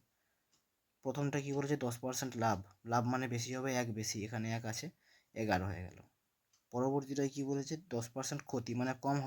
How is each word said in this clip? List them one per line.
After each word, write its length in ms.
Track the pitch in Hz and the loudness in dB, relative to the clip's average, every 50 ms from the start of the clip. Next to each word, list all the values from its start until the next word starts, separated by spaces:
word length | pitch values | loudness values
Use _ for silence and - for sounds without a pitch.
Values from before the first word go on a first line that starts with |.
| - _ _ _ _ _ _ _ _ _ _ _ _ _ _ _ _ _ _ _ - | -14 _ _ _ _ _ _ _ _ _ _ _ _ _ _ _ _ _ _ _ -4
প্রথমটা 340 | 135 123 143 143 143 143 143 | -2 0 2 0 2 2 0
কি 100 | 139 139 | 0 0
করেছে? 240 | 139 143 139 139 147 | 0 0 2 2 2
দশ 180 | 139 131 120 117 120 | 2 2 -2 -2 -2
পার্সেন্ট 340 | - 127 127 - 135 127 117 | -4 -4 -2 -2 -2 -2 0
লাভ, 220 | 113 107 - 101 92 92 - - _ - | 2 4 4 4 2 -2 -8 -18 _ -2
লাভ 180 | 113 117 123 117 | 2 2 4 4
মানে 200 | 123 127 127 131 120 | 4 2 2 0 0
বেশি 220 | 123 117 117 123 127 | -2 -2 -2 -2 -4
হবে, 160 | 131 131 135 127 | -2 0 2 2
এক 140 | 123 120 117 | 2 0 0
বেশি, 240 | 104 110 107 - - 110 98 | -2 -2 -2 -2 -2 -4 -4
এখানে 220 | 110 120 110 110 113 | -2 -2 -2 0 0
এক 120 | 113 117 117 | -2 -2 -2
আছে, 200 | 113 110 - 147 175 - _ _ _ - _ _ _ - | -4 -4 -4 -6 -8 -12 _ _ _ -20 _ _ _ -4
এগারো 300 | - - - 95 92 92 | -2 2 4 4 2 2
হয়ে 160 | 101 85 85 95 | 0 -2 -4 -6
গেল। 140 | 95 - - - - _ _ _ _ _ _ _ _ _ _ _ _ - | -10 -10 -16 -20 -20 _ _ _ _ _ _ _ _ _ _ _ _ 0
পরবর্তীটায় 560 | 123 131 135 139 143 135 131 139 143 139 135 135 | 2 2 4 2 2 0 0 0 0 0 0 0
কী 80 | 143 135 135 | -2 -2 0
বলেছে? 240 | 139 139 135 - 160 156 - - 123 | 0 0 -2 -2 -6 -8 -6 -4 -4
দশ 120 | 117 117 - - | -4 -4 -4 -4
পার্সেন্ট 260 | 135 131 - 143 147 - - | -6 -4 -2 -4 -6 -4 -2
ক্ষতি, 220 | - 123 117 117 117 123 | -2 -2 -2 0 0 0
মানে 120 | 123 131 127 - - | 0 0 0 0 0
কম 120 | 139 143 143 135 | 2 2 2 2